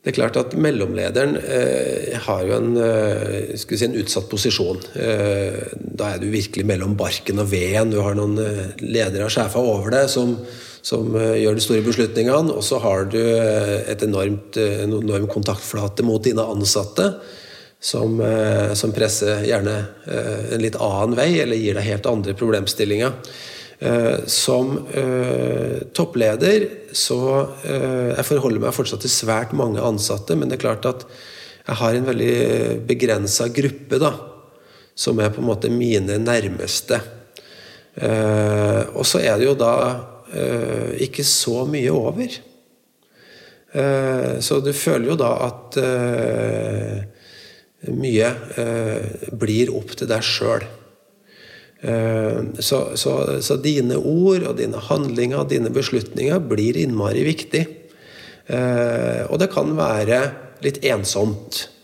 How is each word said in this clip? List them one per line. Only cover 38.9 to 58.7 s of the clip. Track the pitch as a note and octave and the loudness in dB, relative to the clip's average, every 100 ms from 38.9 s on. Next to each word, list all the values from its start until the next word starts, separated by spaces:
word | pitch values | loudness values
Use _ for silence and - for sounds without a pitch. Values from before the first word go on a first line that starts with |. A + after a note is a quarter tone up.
og | - - | -2 0
så | - | 2
er | - G#2+ | 4 4
det | B2+ | 4
jo | |
da, | C3 A#2 B2 B2 B2 - - - | 4 4 4 2 -2 -10 -18 -12
eh, | - B2+ A#2+ A#2+ A#2 A#2 B2 | -6 -2 -2 -2 -2 -4 -2
ikke | C3+ - | -4 -2
så | C#3+ - - A#2 C3 | 0 0 0 0 0
mye | D3 B2+ | 0 2
over. | D#3 A2+ F3 B3 - - _ _ _ _ _ _ _ - - - - _ | 2 0 -2 -6 -8 -18 _ _ _ _ _ _ _ -20 -20 -20 -20 _
Eh, | C#3+ C#3 C3+ C3+ B2+ B2+ B2+ | -2 0 0 0 0 -2 -2
så | - C#3+ | 0 0
du | C#3 | 0
føler | C#3+ - C#3 A#2+ | -2 0 0 0
jo | D#3+ | 0
da | A#2+ B2 B2+ | 0 0 -2
at, | G#2+ - C#3 | -6 -6 -2
eh, | B2+ B2+ B2 A#2+ A#2 A#2 A2+ A2 A2 G#2+ G#2+ G2+ G2+ - - - - - _ _ - B2 | 0 0 0 0 0 0 -2 -2 -2 -4 -4 -6 -8 -14 -20 -20 -20 -20 _ _ -6 -4
mye, | C3 A2 A#2 B2 - - | 0 2 2 0 -8 -6
eh, | A#2 A#2 A2 A2 G#2+ - - | -2 -2 -2 -4 -6 -8 -10
blir | G#2+ G#2 G#2+ B2 | -4 0 2 2
opp | - - - | 0 -8 -8
til | B2+ | -2
deg | A2 | 0
selv. | A2 - A2+ A2+ A2+ - - _ _ _ _ - - - - _ | 0 0 0 0 -4 -14 -20 _ _ _ _ -20 -20 -20 -20 _
Eh, | B2+ A#2 A2+ A2+ A2 A2+ - - | -4 0 0 0 0 -2 -4 -4
så, | - C3+ - - | 0 0 0 -2
så, | C#3 C3+ C#3 C#3 | 0 0 0 -2
så | - C#3 | 0 0
dine | C#3 D3 A#2+ B2+ | 2 2 2 0
ord | C3+ D#3+ F#3+ F#3 | 2 4 4 4
og | C3+ A#2+ | 0 -2
dine | A2+ A2+ | -2 -4
handlinger, | G#2+ D3+ C#3 A#2 B2 C#3 C#3+ | -2 0 0 0 0 0 0
dine | C3 A2+ | 0 2
beslutninger | C3 C3+ B2 G#2 - C3 F3+ | 0 0 -2 -2 -2 0 0
blir | C#3 G#2+ A2 D#3 | 0 2 2 2
innmari | D3 A2+ G2+ G#2+ | 0 0 0 2
viktig. | D3 D#3+ - - E3 - - - - - - - - | 0 -2 -2 -2 -2 -6 -20 -20 -20 -20 -20 -20 -6
Eh, | B2 B2 | -2 0